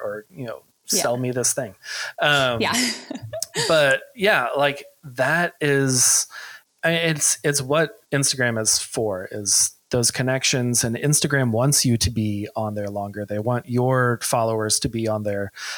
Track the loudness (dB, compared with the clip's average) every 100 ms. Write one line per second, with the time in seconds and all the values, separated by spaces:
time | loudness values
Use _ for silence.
0 | -8 -8 -10 -12 -12 -12 -16 _ -4 -2
1 | 0 0 -2 0 -2 -2 -6 -10 -12 -10
2 | -10 -2 2 4 2 0 0 0 -2 -4
3 | -10 -14 -12 -8 -6 -2 2 4 6 2
4 | -2 -2 2 2 2 2 0 0 -10 _
5 | -10 -2 0 2 0 0 0 2 2 2
6 | 4 2 0 -8 -18 -18 _ _ 0 2
7 | 2 2 0 0 0 0 2 2 0 -4
8 | _ 0 0 0 0 0 0 0 -2 -4
9 | -2 -4 -6 -6 -2 0 0 -4 _ 0
10 | 0 0 0 0 0 0 0 0 0 0
11 | 0 2 2 2 2 2 2 2 2 2
12 | 2 0 -2 -2 -4 -6 -4 -4 -4 -4
13 | -6 -6 -6 -4 -2 -2 0 0 2 2
14 | 2 0 0 0 2 0 0 0 -2 -2
15 | -2 -2 -2 -4 -6 -8 -10